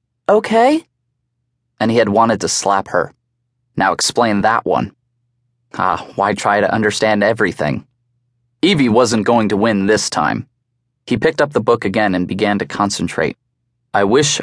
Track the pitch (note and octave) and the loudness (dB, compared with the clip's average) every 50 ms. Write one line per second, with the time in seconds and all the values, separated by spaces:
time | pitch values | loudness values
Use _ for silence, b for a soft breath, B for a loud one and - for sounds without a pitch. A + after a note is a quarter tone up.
0 | _ _ _ _ _ - G3+ G#3+ G#3 - G#3+ A3+ A#3+ C4+ D4+ D#4+ - _ _ _ | _ _ _ _ _ 0 0 0 0 2 2 2 4 4 2 0 -2 _ _ _
1 | _ _ _ _ _ _ _ _ _ _ _ _ _ _ _ - G#2+ A#2 A2+ A#2+ | _ _ _ _ _ _ _ _ _ _ _ _ _ _ _ -4 -2 0 2 2
2 | A2 G2+ G2 A2 A2+ A2+ A2 F#2 F2 E2 - - - G2 G2 G2 F#2 - - F2 | 2 4 4 4 4 2 2 0 -2 -4 -4 -2 -2 0 0 0 -2 -2 -2 -2
3 | - - - _ _ _ _ _ _ _ _ _ _ _ _ - F#2+ F#2+ E2+ - | -2 -2 -6 _ _ _ _ _ _ _ _ _ _ _ _ -2 0 0 0 0
4 | - - - A#2+ A#2+ A2+ G#2 G2+ G2+ G#2+ A#2 - - F#2 E2+ B1 - - - _ | -2 -2 0 0 0 2 2 2 2 2 0 0 0 -2 -2 -2 -2 -4 -8 _
5 | _ _ _ _ _ _ _ _ _ _ _ _ _ _ - - F#2 F#2 E2+ - | _ _ _ _ _ _ _ _ _ _ _ _ _ _ -8 -4 -2 -2 -2 -4
6 | - - - - G2 G#2 G#2+ G2+ - G#2 G2+ G#2 F#2 - - A2 G#2+ G#2 G#2 - | -6 -8 -4 -2 0 0 -2 0 0 0 2 2 2 0 0 0 0 -2 0 0
7 | A2 A2 G#2+ G#2 G2+ G#2+ A2+ A2+ G#2+ F2+ D#2+ - D#2 D2 B1+ B1 - _ _ _ | 0 0 2 2 2 0 0 0 -2 -2 -2 -4 -4 -4 -4 -6 -10 _ _ _
8 | _ _ _ _ _ _ _ _ _ _ _ _ - F#3 G3+ D3 C3 A#2 G#2+ B2 | _ _ _ _ _ _ _ _ _ _ _ _ 0 0 2 2 2 2 4 4
9 | B2+ A2 A#2 A2 G2 A#2 A#2+ A#2 A2 G2 G#2+ G2 G#2+ A#2 G#2+ G2 F#2+ G2+ G#2+ G2+ | 4 4 2 0 0 2 2 2 2 0 0 0 0 0 0 0 0 0 0 0
10 | - - - E2 D2+ B1 A1 A1+ - - _ _ _ _ _ _ _ _ _ _ | -2 -4 -4 -2 -2 -2 -2 -4 -8 -12 _ _ _ _ _ _ _ _ _ _
11 | _ - - A2 - D#3+ D#3+ - D3 D3 - A#2+ G#2+ A#2+ A#2 A2+ - G2+ F#2+ A2 | _ -6 -4 -2 0 0 0 0 -2 0 -2 -2 0 0 0 0 0 -2 -2 0
12 | G#2+ G2 F#2 F2+ F2+ - F#2 F#2+ G#2 G2+ G#2 F#2+ F#2+ - - - G#2 G2 - - | 0 0 0 -2 -2 -4 -4 -2 -2 0 0 -2 -4 -6 -4 -4 -4 -2 -2 -4
13 | F2+ E2+ - - D#2 D2+ - - _ _ _ _ _ _ _ _ _ _ - G2+ | -6 -4 -2 -2 -4 -4 -4 -8 _ _ _ _ _ _ _ _ _ _ -2 0
14 | G2+ G2 A#2 D3 D3+ D3 - - | 0 2 2 2 2 0 -2 -4